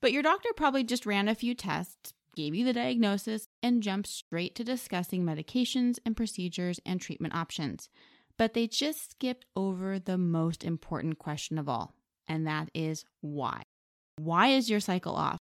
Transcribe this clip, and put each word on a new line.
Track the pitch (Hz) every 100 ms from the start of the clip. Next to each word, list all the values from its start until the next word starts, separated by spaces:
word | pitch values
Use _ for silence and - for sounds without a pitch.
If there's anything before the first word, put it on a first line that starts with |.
But | 269
your | 262
doctor | 294 381 480 427
probably | 294 269
just | 240 240
ran | 214 202 202
a |
few | 220 233 240
tests, | 196 156 175 - - - _ -
gave | 147
you | 165
the | 247
diagnosis, | 240 247 247 214 196 208 220 - _
and | 240 240
jumped | 208 196 202
straight | - - 165 180
to | -
discussing | 233 254 - 185 180 185
medications | 175 156 156 247 240 262 247 240 -
and | 220
procedures | 226 - 180 170 180 175 -
and | 185
treatment | - 180 151
options. | - 165 - 147 - - _ - _ _ _
But | 226
they | 226 233
just | - 285 302 -
skipped | - 262 247 - -
over | 190 185 190 190
the | 180 185
most | 180 165 160 165
important | 175 165 - 156 160 156
question | - 147 - 156
of | 143
all, | 120 - _ _ _ _
and | 160 160
that | 151 156
is | - 160 156 - _
why. | 151 147 127 - - _ _ _ _ -
Why | 156 170 226
is | 262 233
your | 208
cycle | 202 180 - -
off? | 151 165 _